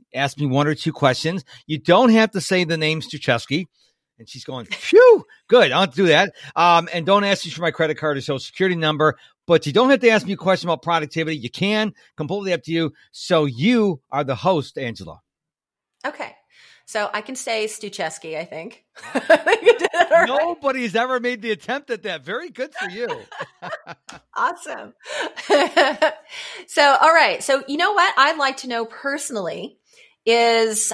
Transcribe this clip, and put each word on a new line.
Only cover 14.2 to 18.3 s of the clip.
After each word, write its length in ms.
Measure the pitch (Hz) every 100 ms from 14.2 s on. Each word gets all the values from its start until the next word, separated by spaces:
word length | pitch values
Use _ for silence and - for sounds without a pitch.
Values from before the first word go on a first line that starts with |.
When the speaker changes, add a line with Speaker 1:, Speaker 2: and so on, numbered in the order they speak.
Speaker 1:
the 100 | 147
host, 420 | 123 175 175 131 -
Angela. 440 | 127 104 85 78 _ _ _ _ _ _ _ _
Speaker 2:
Okay. 300 | 269 294 - - _ _ _ _ -
So 220 | 214 208
I 80 | 208
can 160 | 214 262
say 300 | - 220 214
Struczewski, 680 | 214 202 190 160 - 160